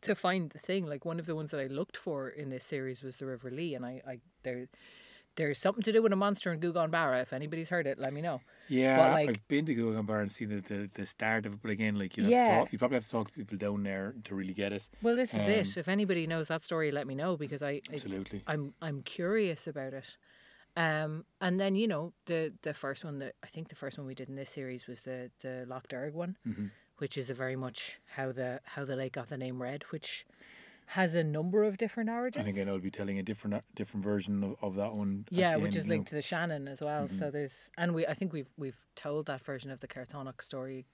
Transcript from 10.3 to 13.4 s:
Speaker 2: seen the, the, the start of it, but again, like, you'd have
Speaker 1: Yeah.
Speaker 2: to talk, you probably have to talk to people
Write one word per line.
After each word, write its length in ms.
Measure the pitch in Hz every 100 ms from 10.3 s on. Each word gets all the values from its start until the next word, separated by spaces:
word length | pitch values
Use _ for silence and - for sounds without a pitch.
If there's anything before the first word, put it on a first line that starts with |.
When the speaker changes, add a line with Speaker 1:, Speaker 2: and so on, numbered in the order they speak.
Speaker 2:
seen 180 | - 107
the, 120 | 104
the, 280 | 92 101 101
the 120 | - 101
start 400 | - 110 113 107
of 80 |
it, 60 | 104
but 100 | 110
again, 240 | 101 110 104
like, 180 | 95 -
you'd 60 |
have 80 | 202
Speaker 1:
Yeah. 180 | 240 240 185
Speaker 2:
to 40 |
talk, 120 | 143
you 60 | -
probably 160 | 123 131
have 100 | 110
to 60 |
talk 160 | 117 107
to 60 |
people 240 | -